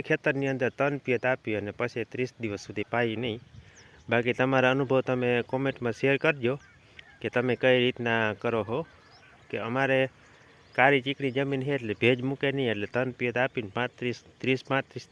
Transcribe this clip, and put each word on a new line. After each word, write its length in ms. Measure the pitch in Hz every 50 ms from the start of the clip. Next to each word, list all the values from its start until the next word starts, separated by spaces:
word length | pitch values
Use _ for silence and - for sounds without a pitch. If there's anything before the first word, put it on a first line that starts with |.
ખેતરની 500 | 147 - 156 156 - 156 143 139 139 135 135
અંદર 180 | 127 127 120
ત્રણ 280 | - - 135 139 143 139
પિયત 240 | - - 123 113 -
આપી 300 | 127 131 131 - - 107 104
અને 120 | 98 104
પછી 340 | 98 - 120 120 - 120 110 -
ત્રીસ 200 | - 113 127 123 - -
દિવસ 220 | 117 110 101 95 -
સુધી 280 | - 101 101 104 -
પાઈ 260 | - 117 120 117 110 107
નહીં. 220 | 120 127 107 120 - - - - - - - - - - - - - -
બાકી 280 | 117 117 120 120 120 -
તમારા 320 | 131 131 135 131 127 127
અનુભવ 300 | 131 135 139 120 135 131 127
તમે 260 | - 131 127 123 123 123 120 113
કોમેન્ટમાં 540 | - - 131 139 135 131 - 120 120 110 -
શેર 180 | - 135 139 135
કરજો 360 | - 156 160 143 120 117 135 143 - - - - _ - - - - - - -
કે 80 | - 113
તમે 240 | - 123 120 127 120
કઈ 220 | 110 - 131 127 127
રીતના 560 | 120 123 123 - 120 120 113 113 113 107 104
કરો 260 | 101 - 120 117 113 104
છો. 160 | 101 113 143 165 - - - - - - - - - - - - -
કે 100 | - 110
અમારે 400 | 101 110 120 131 135 131 131 135 131 131 - - - - - - - - - - - - -
કાળી 280 | - 123 139 143 139 123
ચીકણી 300 | 135 139 - 139 135 117
જમીન 300 | 131 139 139 139 135 131
છે 80 | 139 143
એટલે 180 | 139 120 110 104 -
ભેજ 200 | - 117 131 123 123
મૂકે 240 | 131 139 131 - 139
નહીં, 180 | 135 139 135 120
એટલે 160 | 110 104 101 98
ત્રણ 240 | - 120 127 131 120 -
પિયત 180 | 127 123 113 120
આપીને 340 | 127 135 - - 113 98 98
પાંત્રીસ, 440 | 120 123 123 - - - 123 117 - - - - -
ત્રીસ, 220 | - 120 131 127 -
પાંત્રીસ 420 | - 131 135 135 - - 123 - -